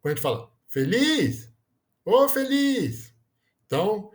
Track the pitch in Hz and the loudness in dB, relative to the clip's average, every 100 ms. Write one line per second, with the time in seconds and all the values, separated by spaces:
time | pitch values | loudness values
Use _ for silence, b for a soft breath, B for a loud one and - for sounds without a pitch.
0 | 147 147 147 117 - _ _ - 135 220 | -4 -4 -2 -4 -8 _ _ -4 0 2
1 | 285 311 143 113 - _ _ _ _ _ | 2 2 0 -2 -12 _ _ _ _ _
2 | - 233 277 269 269 277 277 254 147 113 | 2 4 4 2 0 2 2 0 -2 -6
3 | - _ _ _ _ _ _ 135 185 214 | -14 _ _ _ _ _ _ -2 0 -2
4 | 202 | -6